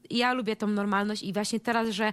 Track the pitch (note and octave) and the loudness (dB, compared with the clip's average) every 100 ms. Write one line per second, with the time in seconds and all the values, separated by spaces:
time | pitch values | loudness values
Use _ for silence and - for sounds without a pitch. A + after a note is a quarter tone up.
0 | - A#3 B3 B3+ G#3+ G#3+ G#3 G#3 G3+ G3 | -4 0 2 2 0 -2 0 0 2 0
1 | G#3 G#3 G3 G3+ G#3 A3+ - A3+ A3+ G3 | 0 -2 -4 -2 -2 -2 0 0 0 0
2 | G#3+ | 0